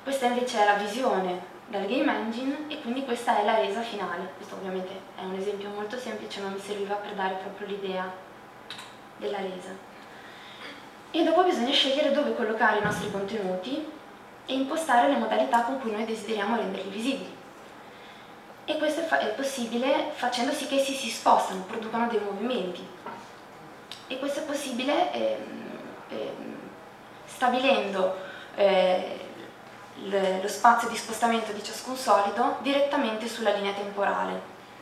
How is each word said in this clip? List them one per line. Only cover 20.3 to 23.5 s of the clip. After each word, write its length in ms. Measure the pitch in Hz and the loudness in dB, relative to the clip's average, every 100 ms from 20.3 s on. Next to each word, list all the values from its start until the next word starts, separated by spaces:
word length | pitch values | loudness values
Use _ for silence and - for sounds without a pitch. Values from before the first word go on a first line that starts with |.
| 240 262 | 0 0
sì 160 | 269 277 | 0 2
che 80 | 269 | 2
essi 180 | 269 | 2
si 160 | 269 226 | 0 -4
spostano, 520 | - - - - 190 | 0 6 6 6 -4
producano 460 | 185 226 220 226 233 | -6 -6 -4 0 2
dei 120 | 214 | 2
movimenti. 680 | 202 196 233 233 180 180 - - - - - - - | 0 -2 -2 0 -2 -6 -12 -12 -12 -12 -14 -18 -18